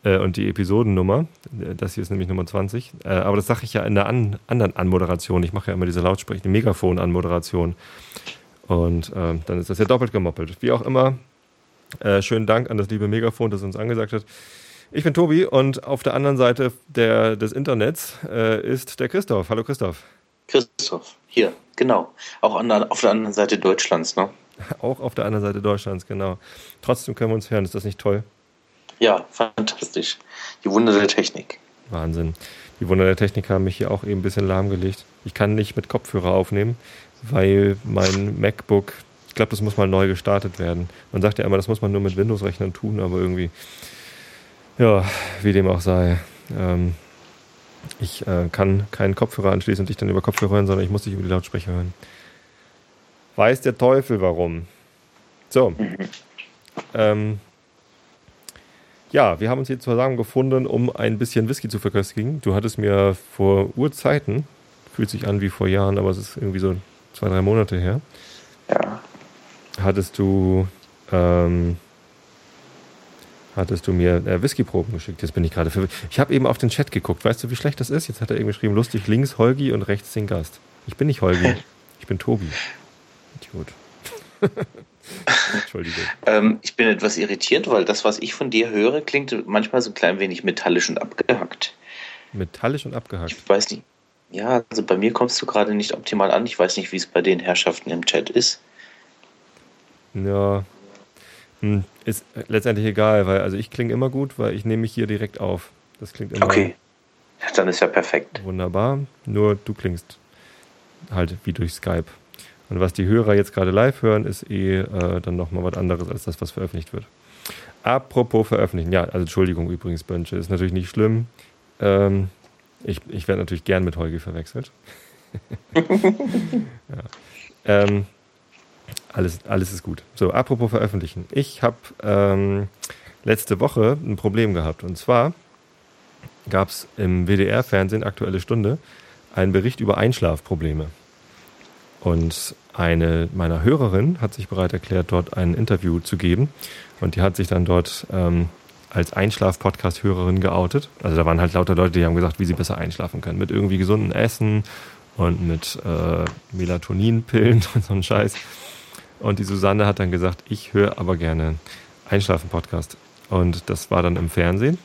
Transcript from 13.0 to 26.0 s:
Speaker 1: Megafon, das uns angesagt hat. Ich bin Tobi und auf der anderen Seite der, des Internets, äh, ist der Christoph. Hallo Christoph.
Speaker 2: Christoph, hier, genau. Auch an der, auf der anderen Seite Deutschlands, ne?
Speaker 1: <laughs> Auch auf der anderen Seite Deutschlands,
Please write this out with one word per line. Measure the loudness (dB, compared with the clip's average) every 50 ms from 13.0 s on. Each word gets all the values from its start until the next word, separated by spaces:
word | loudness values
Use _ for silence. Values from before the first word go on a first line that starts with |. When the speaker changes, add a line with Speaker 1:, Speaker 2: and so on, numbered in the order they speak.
| -2 0
Speaker 1:
Megafon, | 0 0 0 -2 0 0 -2 -2
das | -2 -4
uns | -6 -8 -8
angesagt | -6 -4 -4 -2 -2 -2 -2
hat. | -4 -6 -8 _ -20 -20 -20 -20 -20 -20 -20 -20 -20 -20 -20 _
Ich | -6 0 0
bin | 2 4
Tobi | 4 4 4 4 2 2
und | 4 4 4 4 4 0 -2 -4
auf | -6 -6 -2
der | -2 -2
anderen | 0 2 2 2 4
Seite | 4 4 4 4 4 0 -2 -2 -6 _
der, | _ 0 2 4 4 6 6 4 4 2
des | 0 -2 -4
Internets, | -2 -4 -2 0 2 2 2 0 0 -4 -12 -14 -14 -14 -12 -8
äh, | -2 0 2 2 2 0
ist | 0 -2 -4 -4 -4 -12 -8 -6
der | -6 -2
Christoph. | -2 -4 -2 0 0 -2 0 0
Hallo | -2 -4 -2
Christoph. | -4 -4 -4 -4 -6 -6 -8 -16 -20 _ _ _ _ _ _ _ 2
Speaker 2:
Christoph, | 2 2 2 _ _ -8 -8 -6 -8 -8 -10 -16 -20 _ _ _
hier, | 2 2 2 2 0 -8 _ _ _
genau. | -2 2 2 2 2 0 -4 _ -20 -20 -18 -6 0
Auch | 0 2 2
an | 2 0 2
der, | 2 2 2 0
auf | -2 2
der | 2 2
anderen | 2 2 -2 -2
Seite | 0 0 2 2 2
Deutschlands, | 2 2 2 2 2 2 0 0 -2 -2 -4 -2
ne? | -2 -2 -2 -4 _ _ _ _
Speaker 1:
<laughs> | -20 -12 -12 -10 -6
Auch | -4 -6 -4 -4
auf | -6 -8 -4
der | -4 -4
anderen | -2 -2 -2 -2
Seite | -2 -4 -2
Deutschlands, | 0 0 0 0 -2 -6 -8 -8